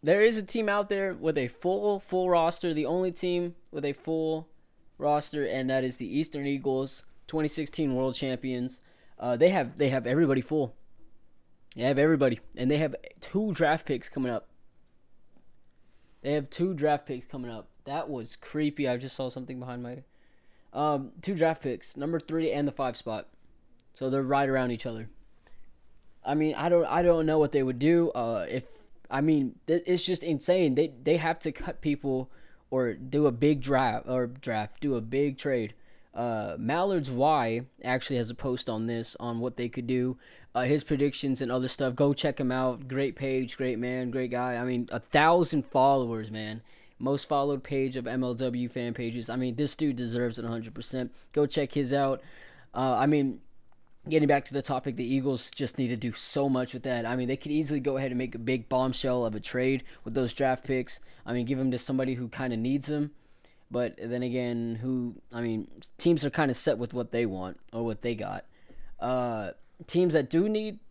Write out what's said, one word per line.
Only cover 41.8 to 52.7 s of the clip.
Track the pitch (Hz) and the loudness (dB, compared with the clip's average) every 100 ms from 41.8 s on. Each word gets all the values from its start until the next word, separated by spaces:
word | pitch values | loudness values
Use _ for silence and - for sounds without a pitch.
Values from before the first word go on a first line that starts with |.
| 135 120 | -2 2
Go | 143 | 2
check | 139 151 135 | 4 0 0
him | 131 | 0
out. | 127 131 123 131 | 2 0 -2 -4
Great | 131 139 - | -2 -2 -2
page, | 139 131 123 - | -2 -2 -2 -2
great | 127 117 | -2 0
man, | 123 127 123 | -2 -2 -2
great | 127 127 | -2 -2
guy. | 123 123 120 | -2 -2 -2
I | |
mean, | 123 127 123 | -2 -2 -2
a | 117 | -6
thousand | - 147 160 175 165 156 - | 2 6 8 6 4 2 2
followers, | 135 135 139 120 113 107 | 6 6 6 2 -2 -4
man. | 110 107 110 - - - - | -6 -6 -8 -12 -20 -20 -6
Most | 120 139 - | -2 -2 0
followed | 143 143 139 | 0 2 -2
page | - 139 135 131 | -2 -2 0 -2
of | 120 | -4
M | 127 | -2
L | 127 120 | -2 0
W | 131 123 123 | -2 -2 -4
fan | 123 120 | -4 -6
pages. | 120 117 120 113 | -4 -4 -6 -6
I | 123 | -4
mean, | 127 117 | -2 0
this | 147 - | -2 0
dude | 156 123 | -2 0
deserves | 123 120 120 110 | -2 0 -2 -2
it | 117 | -6
a | |
hundred | 113 113 | -6 -8
percent. | - - 131 127 - - | -12 -8 -6 -6 -8 -4
Go | - 143 | 0 2
check | - 139 | 2 0
his | 147 131 | 0 0
out. | 139 139 131 - - - - - | 2 2 0 -6 -20 -20 -20 -12